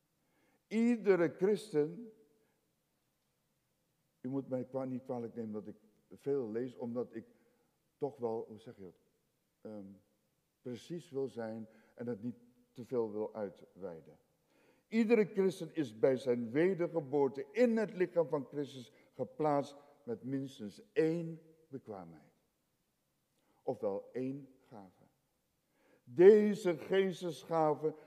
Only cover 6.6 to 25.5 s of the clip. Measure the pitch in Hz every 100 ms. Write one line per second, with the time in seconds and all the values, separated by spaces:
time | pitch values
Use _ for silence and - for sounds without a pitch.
6.6 | 131 123 120 120 117 113 - _ _ _
7.6 | _ _ _ _ 143 120 117 113 - 107
8.6 | 123 110 92 - _ _ _ _ _ _
9.6 | 110 107 98 98 _ _ _ _ _ _
10.6 | 127 117 - 170 - 131 131 113 113 113
11.6 | 107 - _ - 120 110 117 - - _
12.6 | _ - 113 127 110 104 104 110 101 -
13.6 | - - 92 80 76 - _ _ _ _
14.6 | _ _ _ 226 220 233 202 196 190 -
15.6 | 160 - 135 110 139 127 127 120 117 135
16.6 | 180 180 170 160 139 147 139 143 - 214
17.6 | 247 226 208 175 175 170 160 151 131 143
18.6 | 135 127 120 - _ - - - 151 143
19.6 | 135 - - _ - 110 123 135 135 -
20.6 | 104 - - - 160 170 165 160 - -
21.6 | _ 135 - 98 85 78 - _ _ _
22.6 | _ _ _ _ _ _ _ _ _ _
23.6 | - 127 104 101 - 123 131 143 135 _
24.6 | _ 110 95 _ _ _ _ _ _